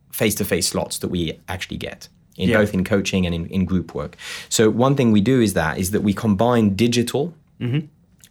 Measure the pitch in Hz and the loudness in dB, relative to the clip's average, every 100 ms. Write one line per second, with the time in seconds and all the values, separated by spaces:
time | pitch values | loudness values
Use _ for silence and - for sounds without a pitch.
0 | _ - 113 - 98 87 - 92 - - | _ -2 -2 -2 -2 -2 -2 -4 -4 -6
1 | 95 90 80 78 - 92 - - - - | -4 -4 -4 -6 -10 -10 -10 -10 -10 -12
2 | - _ _ - 92 107 101 92 90 98 | -20 _ _ -4 2 2 2 0 0 0
3 | 95 95 87 85 85 95 85 92 82 71 | 0 0 0 -2 -4 -2 0 0 -2 -8
4 | 73 - - - - - 110 107 135 139 | -10 -12 -14 -14 -4 2 4 4 2 4
5 | 120 104 101 131 110 90 78 76 90 101 | 4 4 4 4 2 2 -2 -2 -2 0
6 | 104 95 113 98 117 120 104 95 120 117 | 0 0 0 2 2 4 2 2 2 2
7 | 117 123 165 - _ - 120 143 - _ | 0 -2 -4 -10 _ -8 -4 -4 -6 _
8 | _ _ - | _ _ -18